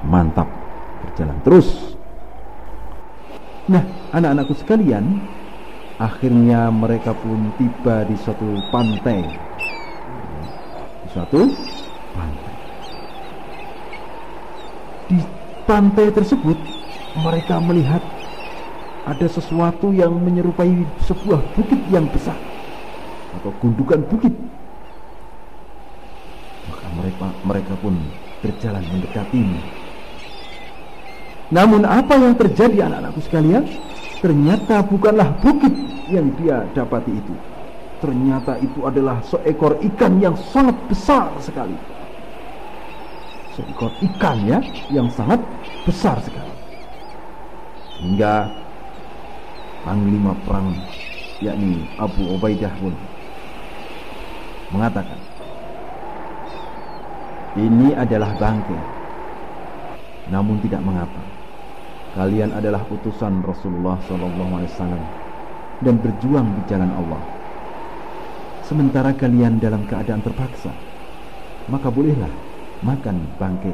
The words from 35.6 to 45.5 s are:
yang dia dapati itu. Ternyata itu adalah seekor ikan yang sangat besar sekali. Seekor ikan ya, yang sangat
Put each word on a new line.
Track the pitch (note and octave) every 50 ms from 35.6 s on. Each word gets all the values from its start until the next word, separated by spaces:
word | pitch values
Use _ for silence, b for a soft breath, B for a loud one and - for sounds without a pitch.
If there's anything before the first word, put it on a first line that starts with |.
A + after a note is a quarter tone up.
| C#4+ - - - - - - - - -
yang | F#3 F3+ D3 C3 -
dia | D#3+ E3 D#3+ C3+ A#2 G2+ G2 -
dapati | C#3 A#2+ - C3 A2+ - B2 G#2+ G#2+ G2
itu. | - F2 - - - - - - - - - - - - - -
Ternyata | C#3+ B2 B2 C3 C3+ C3+ C3 A#2+ D3 B2+ A2+
itu | C3+ - - C#3+ B2
adalah | C3+ B2+ C#3 C3+ C3+ A#2+ A#2 -
seekor | - F3+ E3+ - D#3 D#3 - D#3+ D3 - -
ikan | G3 G3+ - - A#3 F#3 F#3 F#3+
yang | G3 F3 D#3
sangat | - - - - C4+ C4+ B3 - - - -
besar | G3 - - - C#4+ B3+ F3 - - D3
sekali. | - - - E3+ E3+ F#2 - - - - - - - - - - - - - - - - - - - - - - - - - - - - - - - - - - - - -
Seekor | - - - - - A#2 A2+ - - G3 F#3
ikan | - - G3+ E3+ B2+ A2 G2+
ya, | G#2+ C#3+ D4+ C#4 - - - - -
yang | C#3 C#3 A#2+
sangat | A#2+ - - G#2+ C3+ A3+ B3 - -